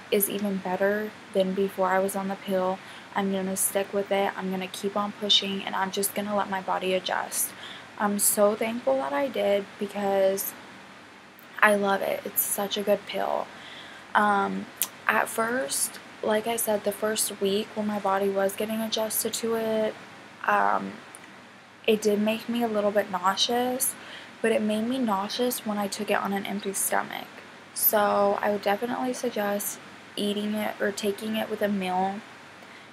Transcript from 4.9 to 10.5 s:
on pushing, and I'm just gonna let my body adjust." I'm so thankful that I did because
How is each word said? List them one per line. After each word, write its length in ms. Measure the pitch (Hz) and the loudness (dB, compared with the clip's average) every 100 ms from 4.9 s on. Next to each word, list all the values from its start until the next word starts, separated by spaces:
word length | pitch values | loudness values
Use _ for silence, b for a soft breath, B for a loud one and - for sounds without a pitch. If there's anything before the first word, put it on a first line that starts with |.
| 208 | -2
on 160 | 208 | -2
pushing, 500 | - 208 - 196 196 | -4 2 2 2 -2
and 120 | - 196 | -2 -2
I'm 160 | 190 | 0
just 220 | 190 196 | 0 -2
gonna 220 | - 202 208 | -2 0 0
let 140 | 202 | 0
my 120 | 190 | -2
body 320 | 190 180 185 | -2 0 2
adjust." 580 | 185 185 - - - - - B B B - | 0 0 -2 -2 -4 -4 -6 B B B -2
I'm 220 | 208 202 | 0 2
so 360 | - - 208 214 | 2 6 6 6
thankful 420 | 226 233 262 269 | 0 0 2 2
that 160 | 269 | 2
I 140 | 285 277 | 0 0
did 380 | 214 202 202 202 - | 0 2 2 0 -6
because 760 | 202 196 202 196 190 196 - | -4 -2 2 4 4 2 -2